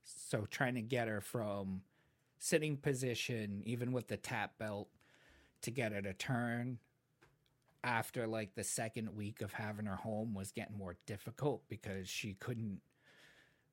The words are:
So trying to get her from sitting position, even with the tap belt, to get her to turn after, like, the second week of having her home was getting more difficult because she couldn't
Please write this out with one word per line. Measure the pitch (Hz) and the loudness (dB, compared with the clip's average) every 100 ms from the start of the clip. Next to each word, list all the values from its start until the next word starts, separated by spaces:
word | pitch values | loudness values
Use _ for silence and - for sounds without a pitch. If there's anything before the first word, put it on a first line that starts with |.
So | - - - 123 104 | -14 -12 -2 0 0
trying | - 131 | 2 2
to | 123 | 2
get | 110 127 113 | 2 2 2
her | 107 | 0
from | - 123 107 101 98 95 - _ _ _ _ _ | -2 -2 0 0 0 -2 -6 _ _ _ _ _
sitting | - 165 156 143 | 4 4 4 2
position, | 147 131 127 113 - 117 104 101 | 2 2 2 2 2 0 0 -2
even | 104 120 123 | -2 0 2
with | 127 - | 0 0
the | 101 | -4
tap | - 120 101 - | -2 0 0 -2
belt, | 107 104 104 _ - - - - - _ | -4 -2 -6 _ -20 -20 -20 -20 -20 _
to | - | -4
get | 117 113 | 0 2
her | 101 | 2
to | 98 | -2
turn | 92 - 123 120 120 120 120 _ _ _ _ - _ _ _ _ _ | -4 0 2 2 0 -2 -4 _ _ _ _ -20 _ _ _ _ _
after, | 123 117 110 131 113 | 4 4 4 0 2
like, | 110 107 | 2 0
the | - | -2
second | 101 - 113 120 110 | 0 0 0 -2 -4
week | 104 104 104 | -2 -4 -2
of | 101 | -4
having | - 107 104 107 | -2 -2 -2 -2
her | 92 | 0
home | 110 107 113 | 0 0 0
was | 98 95 | 0 -2
getting | - 107 104 | -4 -4 -4
more | 95 85 - | -6 -8 -6
difficult | 101 - - 147 120 - | -6 -6 0 2 2 -4
because | 104 107 98 95 | -6 -4 -4 -2
she | - 110 | -4 -4
couldn't | 95 - 120 110 95 _ _ - - - - - _ _ | -4 -4 -2 -2 -4 _ _ -20 -20 -20 -20 -20 _ _